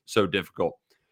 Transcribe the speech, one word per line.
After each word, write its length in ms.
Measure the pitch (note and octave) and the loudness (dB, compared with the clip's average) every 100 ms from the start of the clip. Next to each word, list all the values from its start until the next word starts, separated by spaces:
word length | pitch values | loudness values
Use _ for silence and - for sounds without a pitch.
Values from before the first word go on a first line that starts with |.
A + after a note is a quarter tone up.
so 220 | - A2+ G2 | -4 0 2
difficult. 520 | F#2 F2 - E2+ - _ _ _ | 0 -4 -4 -4 -4 _ _ _